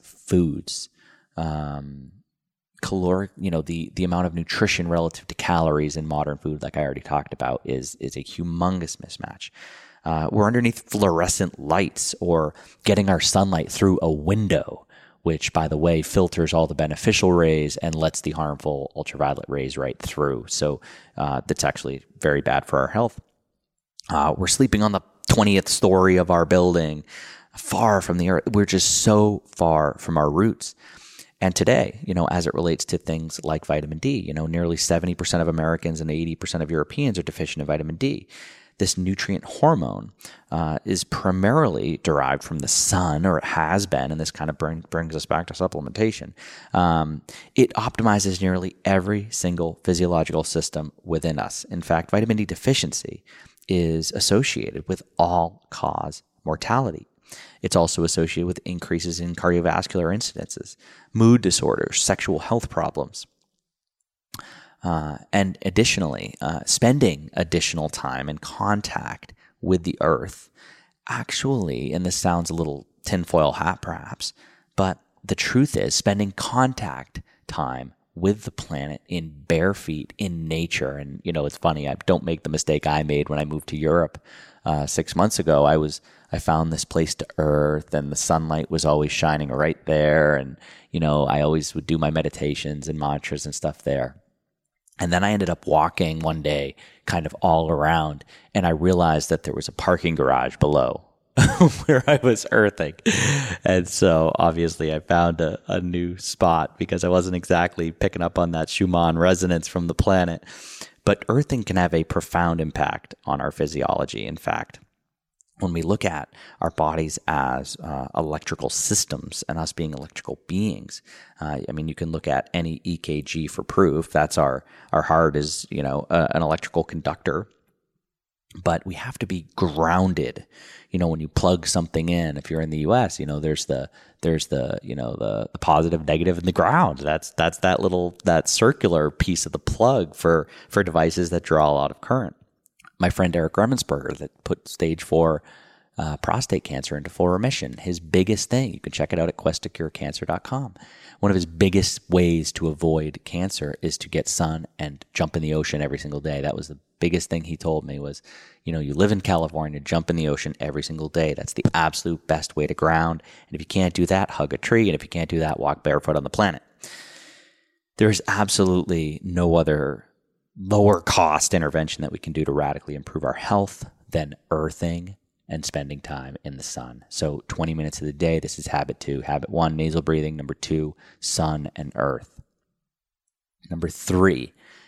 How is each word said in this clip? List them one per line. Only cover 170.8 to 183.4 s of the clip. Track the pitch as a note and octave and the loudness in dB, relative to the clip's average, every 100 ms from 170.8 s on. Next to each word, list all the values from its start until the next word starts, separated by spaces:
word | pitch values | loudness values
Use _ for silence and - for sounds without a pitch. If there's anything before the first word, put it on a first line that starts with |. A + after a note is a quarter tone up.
| G#2 F#2 | 6 6
cost | - - E2 D2+ - | 2 2 4 4 2
intervention | F2+ D2+ D#2+ D#2 - | 0 0 0 -2 -4
that | D2 | -8
we | - | -8
can | - | -6
do | D#2 | -4
to | D2+ | -2
radically | C#2+ C#2+ C#2+ - D2 | 0 -2 -4 -8 -12
improve | - D#2+ | -10 -6
our | C#2 | -4
health | - - G2+ G2 - - - _ | -4 0 2 0 -6 -18 -18 _
than | E2 D2 D2 - | -4 -4 -10 -4
earthing | D#2+ D#2 - E2+ E2+ F2+ G2 _ _ - | -2 -2 -4 -4 -4 -10 -18 _ _ -12
and | E2 | -10
spending | - D2+ C#2+ C#2+ | -6 -8 -8 -12
time | - C#2 C2 C2+ | -12 -12 -12 -14
in | C#2+ C2+ | -14 -12
the | |
sun. | - - B1 A#1+ - | -12 -12 -14 -18 -16
So | - D#2 C#2+ - | -6 -4 -4 -8
twenty | - D#2+ | -4 -4
minutes | D#2+ D2+ - | -2 -6 -6
of | D2+ | -8
the | |
day, | C#2+ E2 E2 | -2 0 0
this | - - | -2 -10
is | - | -6
habit | D2 C#2 - | -4 -4 -6
two. | - C#2 | -6 -6
Habit | - D2 C#2 | -4 -4 -4
one, | E2+ D#2+ D#2 | -2 0 0
nasal | D#2+ D#2+ | -2 -2
breathing. | D2+ D#2+ D2+ D2+ | 0 0 -2 -6
Number | C#2 | -10
two, | D2 - D#2 D2+ - - _ | -10 -4 -2 -4 -8 -20 _
sun | - - D#2+ D2+ C#2+ - | -6 -2 -2 -2 -6 -10
and | C#2+ | -8
earth. | - C#2 B1 - - - _ _ _ _ _ _ _ _ _ | -2 -2 -2 -10 -20 -20 _ _ _ _ _ _ _ _ _